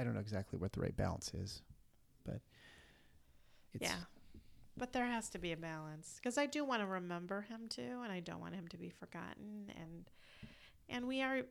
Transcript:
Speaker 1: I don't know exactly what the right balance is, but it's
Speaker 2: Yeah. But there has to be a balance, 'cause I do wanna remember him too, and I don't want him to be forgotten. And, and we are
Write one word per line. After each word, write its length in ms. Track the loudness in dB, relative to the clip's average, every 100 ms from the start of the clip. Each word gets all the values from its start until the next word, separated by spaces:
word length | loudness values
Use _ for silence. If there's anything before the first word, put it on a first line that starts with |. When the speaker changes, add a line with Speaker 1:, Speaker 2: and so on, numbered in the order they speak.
Speaker 1:
I 40 |
don't 100 | 2
know 60 | 2
exactly 380 | 2 0 0 2
what 140 | 2
the 80 | 4
right 160 | 4 4
balance 360 | 4 4 0
is, 300 | -2 -2 -4 -12 -18 -20 -20 -20 -10
but 160 | -4 -4 -6 -20 -20 -20 -20 -20 -20 -20 -20 -20 -20 -20 -8
it's 120 | 0
Speaker 2:
Yeah. 200 | 2 2 -2 -10 -16 -16 -16 -18 -10 -4
But 160 | 0
there 140 | 4 4
has 220 | 4 0
to 100 | -2
be 100 | 0
a 60 | 0
balance, 640 | 0 -2 -4 -6 -10 -2
'cause 180 | 2 4
I 80 | 4
do 180 | 4
wanna 220 | 4 4 4
remember 540 | 2 0 -2 0 -2
him 280 | -2 -6 -6
too, 340 | -4 -2 -2
and 100 | -2
I 80 | -2
don't 180 | -2 -4
want 160 | -4
him 140 | -6 -6
to 80 | -6
be 140 | -8
forgotten. 840 | -8 -8 -6 -6 -6 -6 -6 -6
And, 340 | -8 -8 -8 -12 -16 -20 -14 -14 -14 -18 -16 -4
and 200 | -2 2
we 120 | 2
are 220 | 4 4 2